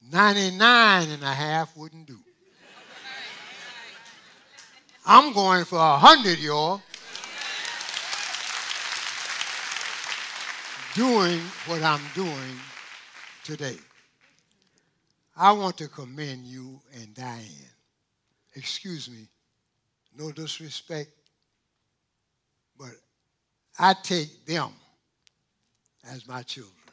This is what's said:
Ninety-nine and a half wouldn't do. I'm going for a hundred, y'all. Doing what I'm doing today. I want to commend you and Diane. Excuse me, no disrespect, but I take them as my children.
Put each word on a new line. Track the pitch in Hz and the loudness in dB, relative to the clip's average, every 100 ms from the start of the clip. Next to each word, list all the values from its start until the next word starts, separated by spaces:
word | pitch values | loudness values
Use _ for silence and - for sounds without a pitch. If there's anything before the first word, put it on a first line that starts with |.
| 117 | -2
Ninety-nine | 170 208 202 190 185 226 240 220 190 160 | 4 4 4 -2 4 6 8 8 6 2
and | 151 | -4
a | 139 | -6
half | 135 151 156 156 151 | -4 -2 -2 -4 -10
wouldn't | 156 160 151 | -20 -20 -20
do. | 113 _ _ _ _ - - - - 807 784 466 - 740 740 - 480 440 - - - - - _ - - - _ - - | -20 _ _ _ _ -20 -20 -20 -20 -16 -14 -14 -16 -18 -16 -16 -16 -18 -20 -20 -20 -20 -20 _ -20 -20 -20 _ -8 10
I'm | 254 302 | 10 10
going | 202 190 180 165 | 2 4 4 2
for | 175 | 4
a | 160 143 | 6 10
hundred, | 226 311 208 165 | 10 10 4 0
y'all. | 151 147 156 196 - - - - - - - - - - - - - - - - - - - - - - - - - - - - - - - - - - - - - - - - - | 0 0 0 -2 -8 -20 -16 -16 -14 -12 -10 -8 -10 -10 -10 -8 -8 -8 -8 -8 -8 -8 -8 -8 -8 -8 -8 -8 -10 -8 -8 -8 -8 -8 -8 -8 -8 -8 -10 -12 -12 -12 -12 -14 -8
Doing | - 254 226 175 170 175 - - | 0 2 4 2 0 -6 -12 -6
what | 165 | 0
I'm | 160 147 147 | 0 0 -4
doing | 175 180 139 131 127 135 - - - - - - - | -6 -6 -6 -10 -14 -16 -18 -18 -20 -20 -20 -20 -18
today. | - 147 160 156 - _ _ _ _ _ _ _ _ _ _ _ _ _ _ 151 | -14 -8 -8 -10 -18 _ _ _ _ _ _ _ _ _ _ _ _ _ _ 4
I | 190 | 4
want | 208 190 175 | 4 -2 -4
to | 151 | -14
commend | - 127 139 147 127 123 | -14 -16 -12 -10 -10 -14
you | 127 127 131 _ | -16 -16 -20 _
and | 131 110 | -20 -20
Diane. | 107 127 117 107 73 65 _ _ _ _ _ _ _ _ 139 | -14 -12 -12 -16 -20 -20 _ _ _ _ _ _ _ _ -16
Excuse | - - 196 160 123 | -12 -12 -10 -14 -14
me, | 117 110 _ _ _ _ _ _ _ _ - | -18 -20 _ _ _ _ _ _ _ _ -16
no | 156 | -14
disrespect, | 147 156 - 156 - - 156 147 _ _ _ _ _ _ _ _ _ _ _ _ _ _ _ _ _ | -14 -14 -16 -16 -18 -12 -12 -12 _ _ _ _ _ _ _ _ _ _ _ _ _ _ _ _ _
but | 131 - _ _ _ _ _ _ _ - | -20 -20 _ _ _ _ _ _ _ 0
I | 180 190 | 2 2
take | - 180 151 - - | -2 -4 -4 -14 -8
them | 165 120 - _ _ _ _ _ _ _ _ _ _ _ _ 120 | -6 -6 -12 _ _ _ _ _ _ _ _ _ _ _ _ -20
as | 131 123 | -20 -14
my | 127 | -14
children. | 123 135 101 92 _ | -14 -16 -18 _ _